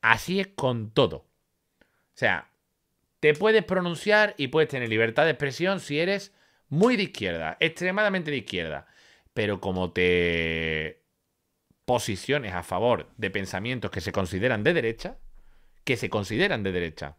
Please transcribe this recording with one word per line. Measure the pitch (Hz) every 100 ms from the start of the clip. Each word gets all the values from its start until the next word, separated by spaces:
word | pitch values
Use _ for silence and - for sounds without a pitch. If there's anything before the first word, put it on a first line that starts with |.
Así | 113 113 - 190
es | 190
con | - 131 120 107
todo. | 127 117 73
O | _ _ _ _ _ _ _ _ _ -
sea, | 117 90 - _ _ _ _ _ _ _
te | 151
puedes | 151 208 220
pronunciar | 185 185 175 165 208 208 208 -
y | 135
puedes | 151 156
tener | 135 120
libertad | 110 113 117
de | 160
expresión | 147 139 127 180 190
si | - 147
eres | 175 202 196 _ _ _ _
muy | 143 226 247
de |
izquierda, | 190 - 95 82 80 -
extremadamente | 160 160 180 190 214 190 151
de | 139
izquierda. | 98 90 80 73 - _ - _ _
Pero | - 104 98
como | 98 92 90
te | 90 90 90 87 85 82 82 80 80 78 - _ _ _ _ _ _ _ _
posiciones | - 120 - 95 - 143 113
a | 90
favor | 85 90 117 107 73 -
de | 98
pensamientos | 95 95 95 110 127 101
que | -
se | 95
consideran | 95 92 95 123 113
de | 113
derecha, | 170 117 113 180 - - - - - - _
que | - 120
se | 107
consideran | 107 98 110 202 139
de | 98
derecha. | 90 85 78 71